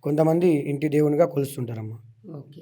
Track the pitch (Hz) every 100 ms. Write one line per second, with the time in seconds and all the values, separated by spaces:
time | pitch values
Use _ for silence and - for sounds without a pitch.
0 | - 147 160 165 180 151 139 143 151 147
1 | 151 147 170 143 135 - 120 113 107 113
2 | - _ - 156 - -